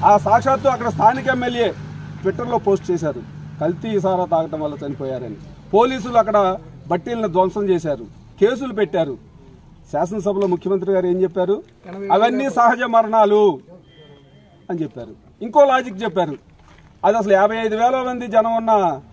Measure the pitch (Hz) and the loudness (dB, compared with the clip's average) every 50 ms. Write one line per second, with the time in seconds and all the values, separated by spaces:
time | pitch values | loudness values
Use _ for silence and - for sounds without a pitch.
0 | - 175 208 208 - 208 214 240 240 269 269 262 - 277 254 233 240 240 175 160 | 6 6 4 4 4 4 2 2 4 2 0 2 2 0 0 0 -4 -6 -2 4
1 | - 220 247 262 - 262 262 254 247 247 240 240 233 190 156 - - - - - | 4 4 4 2 -2 -2 -2 -2 -2 -4 -2 0 -2 -2 -2 -6 -14 -16 -16 -16
2 | - - - - - 185 185 - 240 240 240 220 - 202 196 185 151 - 180 165 | -16 -16 -16 -4 -4 -4 -4 -4 -4 -2 -2 -2 2 0 0 0 0 -4 -4 -2
3 | 165 151 139 127 110 - - - - - - - - 165 180 147 - 226 220 202 | -2 -4 -6 -6 -12 -16 -18 -18 -16 -16 -10 -4 -4 -4 -4 -4 -6 -4 -4 -2
4 | 165 190 190 180 180 165 170 160 160 151 156 156 156 151 147 143 147 143 139 123 | 0 0 0 0 -2 0 0 -2 -2 -2 -6 -6 -6 -6 -8 -8 -10 -10 -8 -8
5 | 139 135 131 123 123 117 104 101 - - - - - - - 202 240 254 262 262 | -8 -8 -8 -8 -8 -10 -12 -14 -16 -20 -20 -20 -12 0 2 2 2 2 0 -4
6 | 190 247 240 233 220 214 214 208 202 185 185 190 - - - - - - 175 180 | -8 0 2 2 2 4 2 2 2 2 0 -4 -8 -16 -20 -20 -6 -4 -4 -4
7 | - 240 240 233 220 202 160 185 185 190 180 208 202 196 185 170 160 160 143 117 | -4 -6 -6 -4 -4 -2 2 2 2 2 0 -4 0 0 0 0 0 -4 -6 -6
8 | 117 101 - - - - - - 196 220 254 226 277 262 220 208 208 160 - 180 | -8 -16 -18 -20 -20 -20 -2 2 2 2 2 0 -6 -6 -2 -2 -2 0 0 -2
9 | 160 143 127 - - - - - - - - - - - - - - - - 147 | -2 -2 -4 -12 -14 -20 -20 -20 -20 -20 -20 -20 -20 -20 -20 -20 -20 -6 -4 -4
10 | 165 165 208 214 170 202 202 190 202 190 180 170 - 180 196 190 180 185 196 185 | -4 -2 -4 -4 -4 -2 -2 0 0 0 -2 -2 -2 -2 -2 -2 0 0 0 0
11 | 180 180 175 180 185 185 170 190 180 180 202 214 - - _ _ _ 185 175 196 | 2 0 0 0 0 -2 0 -2 0 0 0 -2 -4 -14 _ _ _ -18 -14 -12
12 | 196 196 170 190 220 240 254 254 269 277 - 247 240 233 247 240 254 240 226 226 | -2 0 2 4 4 2 2 0 -2 -2 2 4 4 4 4 2 -2 2 2 2
13 | 226 214 220 226 214 202 208 214 208 202 160 131 - - - - - _ _ - | 2 4 4 4 4 6 6 4 4 4 2 0 -10 -20 -20 -20 -20 _ _ -20
14 | - - 143 - _ _ - - - - _ - _ - 185 165 156 143 - 123 | -20 -20 -20 -20 _ _ -20 -20 -20 -20 _ -20 _ -10 -8 -6 -6 -8 -10 -14
15 | 117 107 107 - _ - - _ - 233 - 294 285 277 254 262 254 247 196 190 | -16 -16 -20 -20 _ -20 -18 _ -14 0 4 4 6 6 4 0 -2 -4 -10 -8
16 | 226 214 160 190 175 151 139 120 _ - _ _ _ - - - - - _ _ | -8 -4 -2 -2 -2 -2 -4 -12 _ -20 _ _ _ -20 -20 -20 -20 -20 _ _
17 | - 190 214 226 202 208 196 190 196 208 220 226 226 220 214 220 226 247 262 262 | 0 2 2 2 4 4 4 4 4 4 2 0 -2 -2 0 2 2 2 2 0
18 | 254 254 247 247 240 233 196 226 220 226 226 226 226 226 220 208 190 170 143 135 | -2 -4 -6 -6 -8 0 2 2 2 2 0 -2 2 2 2 4 4 2 -2 -4
19 | 139 - | -10 -18